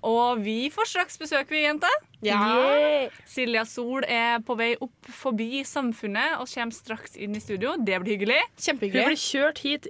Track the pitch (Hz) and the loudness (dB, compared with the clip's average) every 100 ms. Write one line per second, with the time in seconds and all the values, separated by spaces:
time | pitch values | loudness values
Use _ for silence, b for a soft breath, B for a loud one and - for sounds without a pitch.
0 | - 233 240 240 208 220 269 349 453 370 | 0 4 4 2 0 -2 -2 -2 0 0
1 | 359 - 311 294 277 311 294 302 349 571 | -2 -4 -2 -2 0 2 2 2 2 0
2 | - - 208 202 208 226 262 285 302 294 | -2 -6 0 4 4 4 6 6 4 2
3 | 262 - - - 240 226 226 - 240 262 | 0 -6 -10 -4 0 0 -2 -4 -4 -2
4 | 262 233 233 240 226 226 233 233 262 - | 0 2 2 0 0 0 0 0 -4 -12
5 | - 247 262 214 226 269 269 294 254 226 | -20 -8 -2 -2 -2 -4 -4 -4 -2 -2
6 | 214 202 285 311 254 - 233 226 - 220 | -4 -2 0 -2 -6 -6 -6 -8 -10 -12
7 | - - 202 208 - 196 240 339 208 185 | -12 -10 -8 -6 -6 -4 -2 -2 0 0
8 | 185 208 202 277 480 - - 240 202 254 | 0 0 2 2 0 -2 -4 -2 0 2
9 | 254 302 - 277 294 302 277 294 | 2 0 0 2 0 0 -2 -4